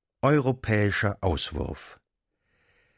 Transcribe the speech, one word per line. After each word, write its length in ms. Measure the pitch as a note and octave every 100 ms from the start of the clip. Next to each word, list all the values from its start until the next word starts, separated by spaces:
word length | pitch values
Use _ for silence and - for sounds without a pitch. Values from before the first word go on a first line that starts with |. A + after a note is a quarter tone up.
| _ _
europäischer 960 | C3+ D3+ C3 C3 - G#2+ G#2 - G#2 G2+
Auswurf. 760 | F#2+ D#2 - C#2 C2 - - - _ _ _ _ _ _ _ _ _